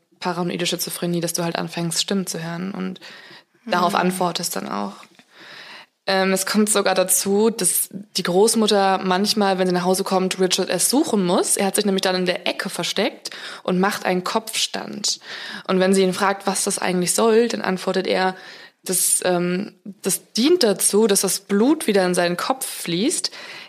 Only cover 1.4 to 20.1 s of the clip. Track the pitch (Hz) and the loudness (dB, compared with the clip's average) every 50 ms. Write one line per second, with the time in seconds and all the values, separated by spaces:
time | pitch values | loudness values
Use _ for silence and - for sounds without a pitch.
1.4 | 175 170 165 - 180 165 - 175 170 170 165 - - - 202 196 180 185 - 165 | -2 -2 -2 -4 -4 -4 -4 -4 -4 -2 -2 -2 -2 -2 -2 -2 -2 -4 -6 -8
2.4 | 165 170 170 170 185 190 196 185 185 190 185 - - - - - - - - - | -8 -8 -8 -8 -8 -8 -6 -6 -6 -8 -8 -10 -14 -18 -20 -20 -20 -20 -20 -20
3.4 | - _ _ _ _ 233 196 175 180 175 - - 175 185 185 185 185 175 170 - | -20 _ _ _ _ -4 0 0 2 2 2 2 2 0 0 0 -2 -2 -2 -4
4.4 | 175 - - 190 - - - 101 101 98 - - - - _ - - _ _ - | -6 -6 -6 -6 -8 -6 -6 -6 -6 -8 -8 -12 -20 -20 _ -20 -20 _ _ -20
5.4 | - - - - - - - - - - _ _ _ - 196 190 190 190 190 190 | -20 -20 -20 -20 -18 -18 -20 -20 -20 -20 _ _ _ -2 0 2 2 2 2 0
6.4 | - - - 208 214 208 - 202 196 196 190 185 185 185 - - - 196 196 202 | 0 0 2 2 2 4 2 2 2 2 2 2 2 2 0 0 0 2 2 4
7.4 | 220 233 220 226 185 180 - - - - - 190 - - - - 180 - 175 185 | 4 2 2 0 0 0 0 -2 -2 -6 -8 -14 -14 -8 -6 -4 -2 2 4 4
8.4 | 208 233 226 233 214 208 214 202 196 190 190 185 - 190 180 185 202 208 - 220 | 4 6 4 4 4 4 4 4 4 4 2 2 2 0 2 2 2 0 2 2
9.4 | 202 196 190 180 185 185 180 180 175 180 190 185 190 - 190 185 185 185 - - | 2 2 4 4 2 2 2 2 2 2 2 2 0 0 2 2 2 0 0 0
10.4 | 190 180 180 - 185 - 190 175 - - - 269 330 - - 208 185 175 180 247 | 0 2 2 0 0 0 0 0 0 2 2 2 2 2 2 2 2 2 2 2
11.4 | 415 - - - 202 196 - - 202 202 190 190 185 190 185 185 185 180 175 - | 2 0 0 0 0 0 0 0 0 0 0 2 2 0 0 0 0 -2 -2 -2
12.4 | - - - - - 196 - - 170 - - - 202 285 - - - - - - | -2 -4 -4 -4 -6 -6 -6 -6 -6 -4 -2 -2 -2 -2 -4 -8 -12 -14 -14 -14
13.4 | - - - - - - 185 180 190 202 208 - - - 185 180 180 - - 220 | -14 -14 -16 -8 -4 -2 0 2 2 0 0 -2 0 0 0 0 -2 -2 -2 -4
14.4 | 220 - - - - - - - - - - 208 208 - - - - - - - | -4 -4 -4 -4 -4 -4 -4 -8 -10 -10 -8 -6 -4 -4 -4 -6 -8 -12 -14 -12
15.4 | - - - 208 - - 190 185 185 185 196 190 190 185 180 - 202 190 196 196 | -12 -12 -12 -8 -4 0 2 2 4 4 4 4 4 2 2 2 0 0 0 0
16.4 | - 202 190 - - 208 196 - - 185 185 180 175 165 - - 220 226 220 226 | -2 -4 -2 -2 -2 -2 -2 -2 -2 0 0 0 0 0 0 2 4 4 6 4
17.4 | 240 233 226 208 - - 190 185 - 190 185 190 180 - 196 185 185 185 185 - | 4 2 0 -2 -2 -2 -2 -2 -2 -2 -2 0 0 0 2 2 2 0 -2 -4
18.4 | - - - - - - _ _ - - 185 - - - - - - 185 180 175 | -10 -18 -20 -20 -20 -20 _ _ -6 -4 -2 0 0 0 0 0 0 0 2 2
19.4 | 175 175 180 185 208 - - _ - 214 196 - - 196 | 0 0 -2 -2 -4 -8 -12 _ -16 -18 -14 -8 -4 -4